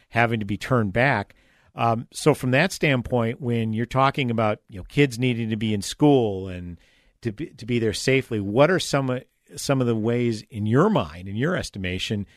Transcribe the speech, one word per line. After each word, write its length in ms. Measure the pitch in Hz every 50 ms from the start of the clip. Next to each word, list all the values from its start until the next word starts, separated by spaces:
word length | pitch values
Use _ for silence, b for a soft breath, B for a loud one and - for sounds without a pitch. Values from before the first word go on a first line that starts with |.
| b b
having 320 | b 117 120 113 117 113
to 40 | 104
be 120 | 98 107 95
turned 340 | - - 135 120 110 101
back. 440 | 92 117 123 143 135 104 101 - _ b b b b b b b b
Um, 340 | - 117 117 113 113 - -
so 220 | - - - 156 139
from 180 | - - 127
that 200 | 123 135 160 196 -
standpoint, 680 | - - 156 139 127 113 - 127 123 113 113 120 -
when 300 | - 120 120 117 113 110 110
you're 120 | 110 120
talking 440 | - - 131 135 135 135 - 139 120
about, 300 | 117 113 113 107 107 - _ -
you 100 | - 95
know, 60 | 87
kids 340 | - - 143 143 139 117 110
needing 320 | 127 127 123 113 117 110
to 40 | 110
be 180 | 107 113 110 107
in 80 | 101
school 680 | 95 - - - 147 151 143 131 117 107 98 95 95 95
and 280 | 92 90 90 87 87 - b b b b b b b b
to 100 | - 117
be, 160 | 104 - - -
to 180 | - - -
be 140 | 110 123 120
there 140 | 113 110 95
safely, 460 | - - 131 131 135 127 - 120 107
what 300 | 98 98 104 117 143 156
are 100 | 185 165
some, 400 | - - - 143 135 131 127 123 - _ _ _ _ _ -
some 260 | - - - 139 131
of 60 | 127 120
the 80 | 117
ways 480 | 110 104 117 117 123 123 120 113 107 - -
in 140 | - 107 104 107
your 220 | 113 135 170 220
mind, 380 | 214 147 98 78 78 87 90 98
in 80 | 98
your 200 | 107 127 160 185
estimation, 720 | 151 90 - - 101 92 90 90 92 - - 113 101 101 - b